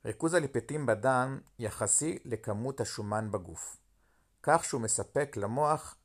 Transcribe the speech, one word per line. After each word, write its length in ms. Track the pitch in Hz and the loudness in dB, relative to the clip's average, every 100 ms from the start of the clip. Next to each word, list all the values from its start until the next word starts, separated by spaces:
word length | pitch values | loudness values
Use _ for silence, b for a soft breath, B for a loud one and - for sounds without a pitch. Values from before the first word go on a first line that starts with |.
ריכוז 280 | - 107 160 | -6 -2 2
הליפיטין 520 | 175 139 117 - 151 | 2 2 -2 -2 -2
בדם 540 | 131 107 131 127 131 135 - - | 0 2 4 4 2 -4 -12 -8
יחסי 600 | 107 - 107 - 156 190 | -8 -2 2 2 2 -4
לכמות 560 | - 110 - 104 123 139 | -4 -6 -2 -4 -4 -4
השומן 500 | 110 - 104 107 110 | -4 -4 -2 -2 -2
בגוף, 460 | 101 90 - - - _ _ _ _ _ _ | -4 -6 -12 -14 -16 _ _ _ _ _ _
כך 220 | - 165 | 4 4
שהוא 160 | - 135 | 4 -2
מספק 520 | 110 - 98 143 143 110 | 0 -2 0 0 0 -2
למוח 580 | 101 123 151 151 - - | -2 0 2 0 -4 -18